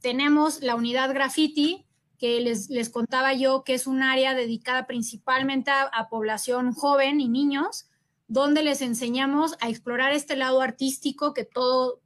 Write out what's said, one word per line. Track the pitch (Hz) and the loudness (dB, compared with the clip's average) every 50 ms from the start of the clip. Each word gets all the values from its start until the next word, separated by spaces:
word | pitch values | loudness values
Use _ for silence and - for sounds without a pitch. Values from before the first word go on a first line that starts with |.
tenemos | - 247 247 262 285 294 294 302 302 311 302 311 277 | -6 -4 -2 0 2 4 4 4 4 2 0 -2 -4
la | 247 233 | -2 -2
unidad | 233 233 233 240 262 262 262 262 | -2 -2 -2 0 0 0 0 0
graffiti, | 269 269 269 - 311 311 294 302 294 294 320 359 392 - _ _ _ _ _ _ _ | 0 -2 0 2 2 0 2 2 0 0 0 0 -4 -10 _ _ _ _ _ _ _
que | 247 233 240 240 | -2 -2 0 0
les, | 240 240 233 208 190 - | 0 0 -2 -2 -4 -4
les | 269 240 226 233 | -4 -4 -4 -4
contaba | - 233 233 - 262 262 262 269 269 | -2 -4 -2 0 0 2 2 2 2
yo | 247 269 262 262 269 269 | 2 2 2 2 2 0
que | - 254 | -2 -2
es | 247 254 | -2 -2
un | 262 262 262 269 | -2 -2 0 2
área | 262 262 262 262 269 262 | 2 2 2 2 2 2
dedicada | 254 240 226 226 226 - 254 254 262 254 | 0 -2 -2 -4 -6 -4 -2 -2 -2 -2
principalmente | 262 254 240 220 - 240 196 - - 262 262 269 269 269 262 - 277 | -4 -6 -6 -6 -6 -10 -8 -2 0 0 0 2 0 -2 -2 0 0
a, | 277 269 277 | 2 2 0
a | - - 226 220 - | 0 -2 -4 -6 -4
población | 226 220 214 214 220 208 - 247 247 247 247 247 226 | -6 -4 -2 -2 -4 -4 -2 -2 -2 0 0 -2 -2
joven | - 285 285 285 277 269 269 294 294 | 0 2 2 4 4 4 2 2 0
y | 269 233 | 0 0
niños, | 233 262 285 285 277 277 320 415 - - - _ _ _ _ _ _ _ _ | 2 2 2 2 2 0 -2 -4 -4 -10 -14 _ _ _ _ _ _ _ _
donde | - 220 262 277 285 294 311 311 | -4 0 0 2 4 4 4 2
les | 294 277 285 | 2 0 0
enseñamos | 269 247 233 233 254 233 240 254 269 277 285 294 320 320 330 - | -2 -4 -2 -4 -4 -2 -2 0 0 0 2 2 0 0 -2 -4
a | 233 233 | -6 -6
explorar | 226 - - 240 240 254 262 277 294 | -6 -6 -6 -6 -2 0 0 2 0
este | 294 294 - 294 | 0 -2 -2 -4
lado | 269 262 262 262 262 262 | -2 0 2 2 2 2
artístico | 247 247 - 269 269 269 - - 285 277 - 294 294 294 | 0 -2 -2 -4 -4 -4 -2 -6 -6 -4 -2 -2 -2 -2
que | 247 208 | -4 -6
todo, | - _ 247 254 247 254 254 254 254 247 - _ | -6 _ -2 0 2 2 2 2 0 -4 -8 _